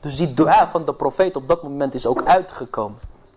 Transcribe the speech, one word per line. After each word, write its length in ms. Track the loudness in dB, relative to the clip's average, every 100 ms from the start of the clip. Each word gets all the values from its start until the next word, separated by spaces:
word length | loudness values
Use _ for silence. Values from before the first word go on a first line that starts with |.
Dus 160 | -8 -2
die 180 | -2
dua 340 | 2 4 6 4
van 160 | 0
de 100 | -4
profeet 420 | -4 -4 0 0 0
op 120 | -2
dat 140 | -2
moment 320 | -2 -4 -4
is 120 | -2 -2
ook 180 | 0
uitgekomen. 760 | 4 2 2 -10 -10 -6 -6 -8 -18 -20 _